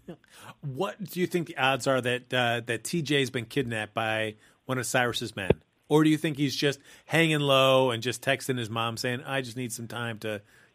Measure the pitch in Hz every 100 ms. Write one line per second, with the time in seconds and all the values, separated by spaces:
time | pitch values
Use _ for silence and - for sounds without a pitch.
0 | - 156 _ - - - 147 131 202 -
1 | 190 180 175 175 156 - 131 135 139 131
2 | 123 123 - 127 120 117 117 113 - 175
3 | 135 143 127 123 113 143 120 113 104 -
4 | 113 110 110 107 _ _ - 127 113 131
5 | 120 110 113 - 95 - _ _ - 151
6 | 156 151 165 139 143 - 143 135 - -
7 | - 156 165 151 143 135 135 131 131 113
8 | 120 113 - 131 - 123 110 113 113 113
9 | 127 123 139 135 127 117 123 120 117 117
10 | 117 107 110 104 - _ _